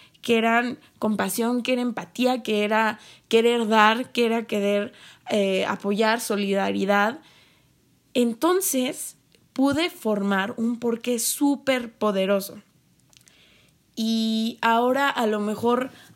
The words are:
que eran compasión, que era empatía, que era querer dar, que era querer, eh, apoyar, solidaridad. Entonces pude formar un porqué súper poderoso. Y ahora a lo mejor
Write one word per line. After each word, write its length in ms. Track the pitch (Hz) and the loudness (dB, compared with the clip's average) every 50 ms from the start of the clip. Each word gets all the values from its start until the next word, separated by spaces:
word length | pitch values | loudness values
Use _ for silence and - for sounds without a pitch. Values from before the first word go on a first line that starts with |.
| - _ _ _ - | -20 _ _ _ -2
que 160 | - 233 226 | 0 0 2
eran 400 | 220 226 226 233 240 247 - - - _ _ _ | 2 2 2 2 0 -2 -6 -10 -14 _ _ _
compasión, 640 | - 214 214 190 196 196 190 - 226 233 247 247 226 | -2 -2 -2 -2 -2 -2 -2 -2 -2 0 -2 -2 -2
que 100 | 262 254 | -2 -2
era 100 | 247 247 | -2 -2
empatía, 600 | 247 220 - 180 - - - 247 247 254 247 226 | -2 -4 -6 -10 -10 -4 -2 0 0 0 0 -2
que 220 | - 214 208 208 | -2 -2 0 0
era 340 | 208 220 220 220 214 220 - - - - - _ _ | 0 0 0 0 0 -2 -6 -12 -20 -20 -20 _ _
querer 400 | - 226 226 233 240 240 226 208 | 2 4 4 4 2 2 2 2
dar, 440 | 220 220 208 214 220 240 254 247 - | 4 6 6 6 6 4 0 -4 -2
que 140 | 240 240 | 0 0
era 200 | 226 226 233 226 | 2 0 -2 -2
querer, 460 | 220 220 208 202 202 202 202 208 - - - - - - - _ - | -4 -4 -2 0 0 0 0 -2 -4 -8 -16 -20 -20 -20 -20 _ -4
eh, 340 | - 214 196 196 190 185 - | 0 0 2 2 0 0 0
apoyar, 540 | - 196 - - 202 208 196 220 214 220 240 | -2 -4 -4 -4 -2 0 2 2 2 2 0
solidaridad. 1000 | - - 214 202 202 196 196 196 196 202 196 202 190 190 202 202 202 220 262 311 - _ _ _ _ _ _ _ _ _ _ _ _ _ _ _ _ _ - | -2 -4 -4 -2 -2 0 0 0 0 -2 -2 -2 0 2 2 2 2 0 -2 -6 -12 _ _ _ _ _ _ _ _ _ _ _ _ _ _ _ _ _ -2
Entonces 1040 | 247 247 233 226 - - 330 359 392 381 - - 262 254 262 370 - - - - _ _ _ _ _ _ _ _ | 0 0 0 0 0 0 2 2 2 0 0 -2 -2 -2 -2 -4 -8 -12 -14 -16 _ _ _ _ _ _ _ _
pude 380 | - 262 277 277 - 349 359 | 0 0 2 2 0 -2 -2
formar 640 | - - - 220 214 202 196 202 202 190 190 214 240 | -4 -4 -4 -2 -2 0 0 0 0 0 -2 -2 -4
un 220 | - 226 233 247 226 | -4 -2 -2 -2 -2
porqué 400 | 247 233 226 226 - 240 247 226 | -2 -4 -4 -2 -2 -4 -4 -2
súper 760 | 240 - - - 294 285 285 277 - - 262 254 233 226 - | -2 -4 -2 0 0 0 0 0 0 -2 -2 -2 -4 -8 -6
poderoso. 680 | _ 208 214 196 190 190 190 202 196 190 - - 208 - _ _ _ _ _ _ _ _ _ _ - _ _ _ _ _ _ _ _ _ _ _ _ _ _ _ - 220 | _ -2 0 0 0 0 2 0 0 -2 -4 -12 -18 -20 _ _ _ _ _ _ _ _ _ _ -20 _ _ _ _ _ _ _ _ _ _ _ _ _ _ _ -4 -2
Y 540 | 220 226 226 220 220 220 220 220 226 240 - - | -2 0 0 0 0 0 0 -2 -4 -4 -2 0
ahora 480 | 226 226 233 247 247 262 277 277 277 | 2 2 4 4 2 2 2 0 0
a 160 | - - 240 | 0 0 0
lo 140 | 214 214 214 | 0 0 0
mejor 500 | 208 208 214 202 233 233 240 247 269 262 - - - - - | -2 -2 -4 -2 0 0 0 0 -2 -4 -10 -16 -20 -20 -4